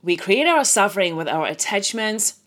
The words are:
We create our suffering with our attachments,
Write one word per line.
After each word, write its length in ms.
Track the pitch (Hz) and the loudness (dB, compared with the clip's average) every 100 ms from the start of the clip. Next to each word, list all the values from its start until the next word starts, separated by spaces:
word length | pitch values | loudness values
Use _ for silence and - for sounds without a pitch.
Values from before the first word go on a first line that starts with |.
We 140 | 170 175 | -2 -4
create 280 | - 208 320 | 2 2 4
our 200 | 320 262 | 4 2
suffering 500 | - 196 196 180 160 | 2 2 2 -2 -2
with 140 | 156 | -4
our 160 | 156 156 | -2 -2
attachments, 960 | 156 - 202 202 226 214 220 - - | -4 -4 -2 -2 -4 -4 -2 -4 -6